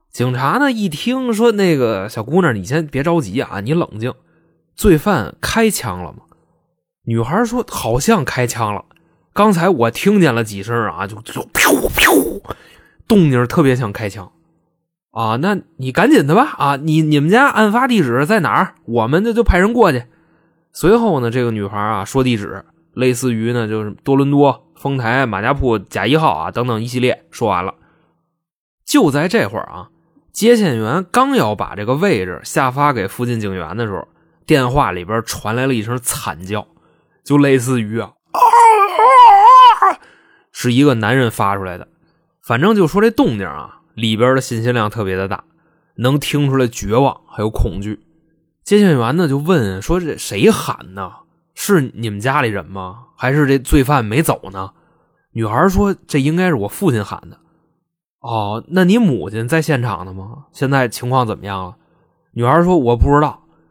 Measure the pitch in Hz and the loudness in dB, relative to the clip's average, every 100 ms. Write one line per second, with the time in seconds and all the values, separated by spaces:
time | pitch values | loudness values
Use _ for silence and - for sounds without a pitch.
0 | _ - 127 127 135 208 285 233 202 147 | _ -6 -4 -2 -2 0 0 0 -4 -4
1 | - 262 254 208 233 208 190 151 120 98 | -4 -4 -2 0 0 2 2 2 0 -2
2 | 98 117 110 165 175 107 90 147 156 131 | -6 -8 -2 0 2 0 -4 -4 -4 -4
3 | 151 170 110 104 127 98 104 165 160 107 | -2 -2 -2 -6 -6 -6 -4 -2 -4 -6
4 | 120 - _ _ _ _ _ - 214 156 | -10 -10 _ _ _ _ _ -2 2 2
5 | 208 175 98 - - - 226 - - 90 | 2 -2 -4 -8 -6 0 0 -2 -8 -10
6 | 90 - _ _ _ _ _ _ _ _ | -12 -16 _ _ _ _ _ _ _ _
7 | - 117 113 175 240 247 220 - 120 120 | -4 -2 0 0 -2 -2 -6 -6 -2 -2
8 | 139 220 131 - 123 117 110 101 - _ | 2 0 0 -2 -4 -2 -4 -6 -10 _
9 | _ _ _ - 208 180 175 170 113 - | _ _ _ 0 2 2 2 2 0 0
10 | 190 208 165 117 110 101 98 117 107 82 | 0 4 4 2 -4 -6 -6 -4 -4 -6
11 | 98 107 - - - - - 285 - - | -10 -10 -14 -14 -8 0 2 2 0 0
12 | - 302 269 - - - _ _ _ _ | 2 2 2 -6 -12 -16 _ _ _ _
13 | - 220 160 123 120 - 139 127 117 101 | 0 4 4 2 0 2 2 2 -2 -6
14 | 107 104 90 _ _ _ _ _ _ _ | -10 -10 -18 _ _ _ _ _ _ _
15 | _ 110 113 113 175 202 - - 131 127 | _ -6 -4 -2 -2 -2 -6 -10 -6 0
16 | 214 302 143 180 294 - 143 139 156 156 | 4 4 4 2 2 -2 -4 -2 0 0
17 | 156 147 147 220 277 - 214 220 262 233 | 2 2 4 4 2 2 0 2 0 2
18 | 135 120 147 214 139 117 180 - - 117 | 2 0 0 0 0 0 -2 -6 -6 -2
19 | 113 156 220 226 226 180 196 240 208 127 | 0 0 0 0 2 2 2 4 4 2
20 | - _ _ _ _ _ _ - 156 233 | -4 _ _ _ _ _ _ -2 2 4
21 | 226 151 120 120 120 110 98 104 104 107 | 2 0 0 -2 -2 -2 -6 -4 -4 -4
22 | 95 135 127 113 101 98 - _ _ - | -2 0 0 0 -4 -12 -16 _ _ -4
23 | 127 120 127 113 113 120 110 110 107 - | -2 0 -2 -2 -2 -4 -4 -4 -8 -8
24 | - 135 139 143 143 123 _ _ 143 139 | -2 0 2 4 2 2 _ _ -6 -4
25 | 113 127 131 98 104 143 135 110 95 104 | 0 0 0 -2 -2 -2 0 -2 -4 -6
26 | 107 151 160 78 85 104 127 110 117 120 | 0 2 2 -2 -4 -6 -4 -4 -4 -2
27 | 123 - _ - 113 90 92 - _ _ | -2 -2 _ -6 -2 -2 -4 -10 _ _
28 | _ _ _ _ _ _ _ _ - 294 | _ _ _ _ _ _ _ _ -2 2
29 | 185 139 175 220 110 104 - 90 87 _ | 2 0 0 0 -2 -6 -12 -14 -20 _
30 | _ _ _ - 220 240 202 117 107 151 | _ _ _ -2 2 4 2 0 -2 -4
31 | 185 - 262 269 117 107 92 92 104 135 | -2 0 0 2 0 -2 -6 -8 -4 -2
32 | 196 131 92 87 - - 135 127 151 127 | 0 0 -2 -8 -6 -2 -2 0 0 0
33 | 95 - 120 117 104 95 80 107 113 92 | -4 -4 -4 -4 -4 -6 -8 -8 -6 -6
34 | - _ _ _ - 151 127 139 120 90 | -10 _ _ _ 0 0 2 0 0 -2
35 | 87 113 113 - 104 117 131 123 107 123 | -4 -6 -6 -8 -6 -2 -2 -2 -4 -6
36 | 123 - - 78 92 104 - _ _ _ | -6 -8 -8 -10 -8 -8 -8 _ _ _
37 | _ _ - 143 143 135 120 127 107 113 | _ _ 0 2 4 2 2 -2 -2 -6
38 | 104 _ _ - 988 480 466 427 403 359 | -8 _ _ 2 4 6 6 6 2 2
39 | 453 523 880 807 855 1017 1017 427 392 330 | 4 8 10 10 10 10 8 6 2 0
40 | _ _ _ _ _ - 123 120 143 120 | _ _ _ _ _ -6 0 4 4 4
41 | 107 131 120 - 104 98 95 90 - _ | 2 2 0 0 -2 -2 -6 -12 -16 _
42 | _ _ _ _ - 117 175 214 165 190 | _ _ _ _ -4 0 2 2 2 2
43 | 226 226 254 110 92 73 - - _ - | 0 2 0 0 -6 -10 -16 -20 _ -6
44 | 110 107 120 131 127 117 117 123 104 113 | -2 0 2 0 -2 -4 -2 -2 -2 -4
45 | 98 92 98 95 - _ _ _ _ - | -4 -4 -4 -8 -12 _ _ _ _ -4
46 | 120 143 - 147 143 135 123 - 101 113 | -2 -2 -2 -2 0 0 0 -4 -4 0
47 | 139 - _ - 107 - 113 92 101 107 | 0 -2 _ -6 -6 -2 -4 -4 -10 -10
48 | _ _ _ _ _ _ - 208 202 143 | _ _ _ _ _ _ 0 4 4 2
49 | 117 151 170 139 151 180 104 92 101 175 | 0 0 0 -2 0 0 0 -4 -4 -4
50 | 170 - - 101 117 - - - - 95 | -4 -8 -8 2 2 2 -2 -10 -12 -12
51 | 92 - _ _ _ - - 190 131 - | -14 -14 _ _ _ -12 0 0 0 -6
52 | 113 101 117 139 123 101 82 95 92 113 | -8 -6 -2 -2 -2 -4 -10 -12 -12 -16
53 | - - 123 143 139 135 123 151 127 143 | -20 -6 -2 2 2 2 2 2 2 0
54 | 110 110 131 113 - 95 95 _ _ _ | 0 -2 -2 -4 -6 -12 -12 _ _ _
55 | _ _ _ 113 110 113 185 185 202 185 | _ _ _ -8 -4 0 0 2 0 -2
56 | - 151 135 165 185 143 101 - 190 117 | -4 -2 -2 0 0 -2 -4 -4 -2 -2
57 | 101 85 85 - _ _ _ _ _ _ | -4 -10 -16 -20 _ _ _ _ _ _
58 | _ _ 120 113 101 110 - 180 180 226 | _ _ -8 -6 -4 -8 -4 0 4 4
59 | 220 120 82 107 120 160 156 139 120 92 | 2 0 -4 -6 -2 -2 0 -2 -2 -6
60 | 92 92 98 123 - - 135 139 123 - | -10 -14 -16 -18 -18 -6 0 0 0 -4
61 | 123 131 120 101 98 98 92 - _ _ | -2 -2 -2 -4 -8 -10 -10 -14 _ _
62 | _ _ _ - 120 156 175 180 120 120 | _ _ _ -4 2 2 4 2 2 2
63 | 127 143 151 - _ _ _ | 4 4 2 -4 _ _ _